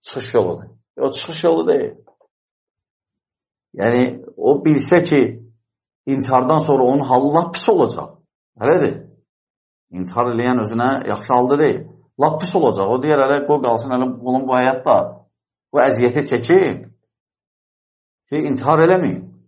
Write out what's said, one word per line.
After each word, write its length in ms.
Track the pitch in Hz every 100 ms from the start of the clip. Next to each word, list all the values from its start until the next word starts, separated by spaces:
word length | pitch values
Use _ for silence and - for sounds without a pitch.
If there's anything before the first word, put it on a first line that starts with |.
Çıxış 320 | - 135 117
yoludur." 340 | 120 92 85 - _ _ -
Yox, 180 | 135 -
çıxış 260 | - 165
yolu 240 | 175 165 165
deyil. 280 | 139 - - _ _ _ _ _ _ _ _ _ _ _ _ _ _ _ _ _ -
Yəni, 280 | 104 120 127 - - -
o 200 | 85 143
bilsə 400 | 156 147 - 175
ki, 180 | 156 147 110 - - _ _ _ _ _ -
intihardan 520 | 135 127 131 127 156
sonra 240 | 151 139
onun 160 | 123 139
halı 340 | 131 127 143
lap 200 | 156 180
pis 160 | - -
olacaq. 400 | 190 123 - 69 - _ _ _ _
Elədir. 340 | 117 175 120 - - _ _ _ _ _ _ _ _
İntihar 400 | 90 92 117 120
eləyən 280 | 117 123 123
özünə 260 | 104 113 123 - -
yaxşı 260 | 101 -
halda 260 | 127 127 143
deyil. 220 | 151 98 - - _ -
Lap 220 | 147 156
pis 140 | - 190
olacaq. 320 | 143 98 98
O 80 | 127
deyər, 160 | 147 151
"Hələ 140 | 135 143 143
qoy 120 | 147
qalsın, 300 | 127 113 131
hələ 160 | 127 127 117
bunun 240 | 120 131 131
bu 60 |
həyatda 420 | 127 131 131 - 107 85 - _ _ _ _ _
bu 40 | 143
əziyyəti 420 | 135 113 123 127 143
çəkir 580 | 120 120 180 170 95 - _ _ _ _ _ _ _ _ _ _ _ _ _ _
ki, 80 | 147 147
intihar 300 | 127 139 156
eləməyim." 440 | 160 185 170 - - -